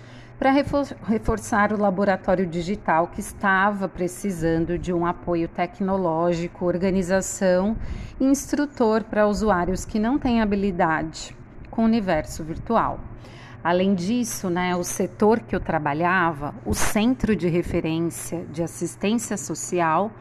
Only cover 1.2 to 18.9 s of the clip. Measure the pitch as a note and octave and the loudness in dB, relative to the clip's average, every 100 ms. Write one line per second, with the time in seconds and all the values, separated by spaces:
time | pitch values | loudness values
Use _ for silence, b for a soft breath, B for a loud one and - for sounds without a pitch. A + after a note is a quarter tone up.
1.2 | A3 G#3+ - G#3+ G#3 G#3 G#3 F3+ G3 F#3+ | 0 -2 0 2 2 2 0 2 2 2
2.2 | G3 F3+ F#3 E3+ E3 G3+ - D#3+ E3+ - | 2 2 0 -2 -4 -2 2 2 2 -4
3.2 | G3+ - G3+ F#3+ G3+ G3+ F#3+ F3 F3+ F3 | -10 -2 2 4 4 2 -4 -2 -4 -4
4.2 | G3+ E3 E3 E3 E3 F3 F3+ F3 E3+ F3 | -6 -2 0 2 0 -2 -2 0 0 -2
5.2 | - E3+ E3 - F3 - F#3+ F#3+ F3 D#3+ | -2 -2 -2 -2 -4 -2 -2 0 0 2
6.2 | F3 E3+ F3 - F3 F3 F#3+ F#3+ F3 F#3+ | 2 0 -2 -2 0 2 2 2 2 0
7.2 | - - F#3+ F3+ F#3 A3+ B B B - | 0 0 4 4 2 -2 B B B 0
8.2 | C4+ C#4 - D4 D4 - A3 A3 G#3+ G#3 | 2 2 0 -2 0 2 2 2 0 2
9.2 | G#3 G3 G#3+ F3+ F3 F#3 - A3 A3+ C#4+ | 2 4 2 2 2 -2 -2 -2 0 0
10.2 | C4+ A#3 G#3+ G3+ G3 F3 E3+ D#3 D#3 - | 2 2 2 2 0 2 2 2 -2 -8
11.2 | - - - - - - A3+ A3+ F#3+ D#3 | -14 -16 -18 -18 -8 0 2 4 2 0
12.2 | - - D#3 D#3+ - A3+ C3+ - - B | -2 -8 -8 -8 0 2 2 -2 -10 B
13.2 | B B B B E3 F3+ F#3+ F#3+ F3 B3 | B B B B 0 2 4 2 0 -2
14.2 | A3+ - F#3+ F3 F3+ F3+ F3 - F3+ - | -2 -4 -2 0 0 -2 -4 -4 -4 2
15.2 | G#3+ A#3 - F3+ - D#3+ D3+ D3 E3+ F#3+ | 4 4 0 -4 -2 0 0 0 2 2
16.2 | E3+ C#3+ D3 A#3 G3+ G#3+ - G#3+ A3+ C4 | 2 0 -6 -6 -4 0 2 4 2 2
17.2 | - G3 E3+ E3+ F3 F3+ D#3+ D#3+ E3+ - | 0 2 2 0 0 -2 0 0 -2 -4
18.2 | - E3+ F3 D3+ E3 - E3+ | -8 -8 -8 -6 -6 -4 -8